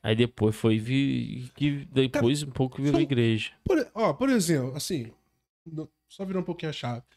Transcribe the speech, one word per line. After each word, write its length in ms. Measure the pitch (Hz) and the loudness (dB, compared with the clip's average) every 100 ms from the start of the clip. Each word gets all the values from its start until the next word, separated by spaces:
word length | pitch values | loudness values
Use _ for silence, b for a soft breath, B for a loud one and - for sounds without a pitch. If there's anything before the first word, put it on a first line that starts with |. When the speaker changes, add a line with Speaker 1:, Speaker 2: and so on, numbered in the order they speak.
Speaker 1:
Aí 120 | 113 113 | 0 2
depois 380 | 120 - 107 107 | 2 2 0 2
foi 220 | 113 113 | 2 2
vi-, 720 | 113 135 139 127 117 110 123 - | 0 0 0 -2 -4 -8 -12 -2
que 320 | 147 143 135 | -2 -2 -2
depois 500 | 131 131 294 120 147 | 0 0 2 2 2
Speaker 2:
Cara, 80 | 147 | -4
Speaker 1:
um 40 | |
pouco 240 | 127 131 127 | -2 -2 0
virou 160 | 143 143 | 0 2
Speaker 2:
são 60 | |
Speaker 1:
igreja. 500 | 160 127 117 110 - _ | 2 2 2 2 -4 _
Speaker 2:
por, 240 | - 339 240 214 | 0 0 0 0
ó, 160 | 214 | 0
por 180 | 143 269 | 2 2
exemplo, 440 | 247 165 156 127 143 | 2 2 0 0 -8
assim, 340 | - 170 113 - _ _ _ _ - | -6 -6 -8 -14 _ _ _ _ -14
no, 240 | 156 156 _ _ | -12 -12 _ _
só 160 | - 190 | -12 -6
virar 160 | 185 | -4
um 20 | |
pouquinho 260 | 175 170 160 | -4 -6 -6
a 40 | |
chave. 280 | 143 123 120 - | -6 -6 -6 -12